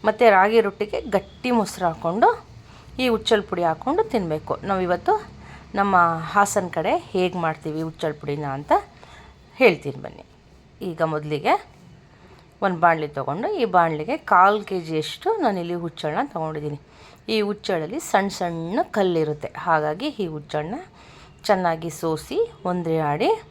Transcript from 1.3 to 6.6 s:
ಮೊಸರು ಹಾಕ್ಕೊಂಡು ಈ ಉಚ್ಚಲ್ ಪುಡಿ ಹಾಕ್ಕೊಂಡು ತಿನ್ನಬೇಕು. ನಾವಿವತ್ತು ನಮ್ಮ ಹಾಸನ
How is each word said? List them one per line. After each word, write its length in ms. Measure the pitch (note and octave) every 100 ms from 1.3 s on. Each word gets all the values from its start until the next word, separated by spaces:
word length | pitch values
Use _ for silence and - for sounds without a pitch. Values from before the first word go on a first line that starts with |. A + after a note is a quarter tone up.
| - B3+ A#3+
ಮೊಸರು 280 | G3+ - F3+
ಹಾಕ್ಕೊಂಡು 400 | D#3+ E3 F#3+ F#4 A4 - - - - - - B3+
ಈ 20 | A3
ಉಚ್ಚಲ್ 300 | A3 G#3+ -
ಪುಡಿ 160 | F3+ E3+
ಹಾಕ್ಕೊಂಡು 360 | D#3+ - E4+ A4
ತಿನ್ನಬೇಕು. 420 | A#3+ F3 D#3 - - F#3+
ನಾವಿವತ್ತು 440 | F#3+ F3+ F3+ - G#4 - - - - - G3+
ನಮ್ಮ 140 | G3+ F#3 E3+ E3 D#3+ G3+
ಹಾಸನ 340 | G3+ G#3